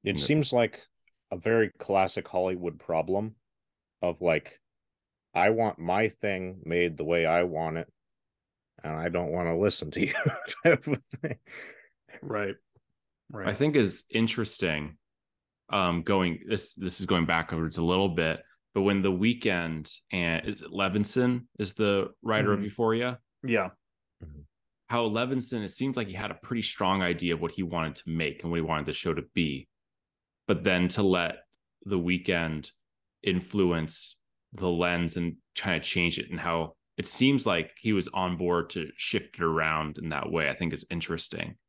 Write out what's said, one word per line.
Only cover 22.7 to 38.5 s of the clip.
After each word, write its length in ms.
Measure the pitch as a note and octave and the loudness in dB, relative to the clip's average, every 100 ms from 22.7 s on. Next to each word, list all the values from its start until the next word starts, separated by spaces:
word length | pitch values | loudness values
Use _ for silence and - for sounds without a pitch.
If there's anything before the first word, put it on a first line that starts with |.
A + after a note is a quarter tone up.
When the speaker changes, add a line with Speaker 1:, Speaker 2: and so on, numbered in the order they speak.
| G2+ A2+ A2+ B2 B2 _ _ | 0 0 2 -2 -6 _ _
Speaker 3:
Yeah. 280 | C3 A2 F#2 - _ _ _ _ | 0 0 0 -8 _ _ _ _
Speaker 1:
Mm-hmm. 180 | D#2+ D2 D2 _ _ _ _ | -18 -16 -20 _ _ _ _
Speaker 2:
How 200 | B2 A2+ | -2 0
Levinson, 560 | G#2+ B2+ C3 A#2+ A#2 | 0 0 -2 -2 -4
it 60 | G2+ | -4
seemed 260 | - C3+ B2 | -4 -2 -2
like 100 | G2+ | -6
he 60 | |
had 180 | F#2 G#2 | -6 -8
a 40 | |
pretty 280 | - - A#2+ | -8 -6 -4
strong 400 | G#2 - F#2 F#2+ | -2 0 2 4
idea 320 | F2+ E2+ F2 | 2 0 0
of 60 | E2 | -2
what 100 | E2 | -4
he 140 | - | -4
wanted 320 | F2 E2+ D#2+ - | -4 -2 -4 -6
to 140 | - | -4
make 320 | E2 D2+ - | -2 -2 -4
and 80 | E2+ | -2
what 60 | E2+ | -2
he 40 | |
wanted 240 | D#2 D#2 C#2+ | 0 -2 -2
the 60 | |
show 200 | E2 E2+ | -4 -2
to 100 | D#2+ - | -4 -4
be, 320 | - D#2+ C2+ - _ _ _ _ _ _ _ - | -2 -2 -2 -12 _ _ _ _ _ _ _ -2
but 160 | F#2 | 0
then 240 | G2 F2+ F2+ | 2 4 2
to 140 | A2 | 2
let 360 | G2 F2+ E2+ - _ _ _ _ | 4 4 0 -4 _ _ _ _
The 140 | G2 F#2+ | -4 -2
Weeknd 720 | F2 F2+ F2+ F2 E2 D2+ - _ _ _ _ _ | 2 0 2 0 0 -4 -8 _ _ _ _ _
influence 920 | G2+ F2+ F2 G#2 F2+ E2+ D#2 - - - _ _ _ | -2 -2 -2 2 2 2 -2 -8 -12 -18 _ _ _
the 180 | - F2+ | -4 -2
lens 460 | E2+ F2 F2 E2+ F2 | 2 2 2 0 -2
and 200 | E2+ E2 _ - | -6 -8 _ -6
kinda 240 | G2+ E2 | -2 -2
change 400 | - F2+ F2 E2 | 0 0 0 0
it, 100 | - | -6
and 80 | E2 | -6
how 380 | E2+ E2 D#2+ - _ - | -2 -2 -4 -10 _ -6
it 100 | G#2 | -2
seems 380 | - B2+ C#3 | 4 4 4
like 280 | A2+ E2+ D#2+ - | 2 0 -2 -4
he 120 | A2 | 0
was 140 | G2+ F2 | 0 0
on 280 | G2 F2+ F2 | -2 -2 0
board 340 | F2+ | 0